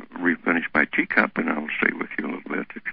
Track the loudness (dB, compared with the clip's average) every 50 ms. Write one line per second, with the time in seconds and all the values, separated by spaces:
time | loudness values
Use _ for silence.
0 | -8 -10 -6 -2 0 0 0 2 2 2 2 2 0 2 2 2 2 4 2 0
1 | 0 2 4 4 4 4 2 0 0 0 0 -2 -2 -4 -2 0 0 2 0 0
2 | -6 -6 -6 -6 -4 -4 -6 -6 -6 -6 -4 -4 -4 -6 -10 -12 -10 -8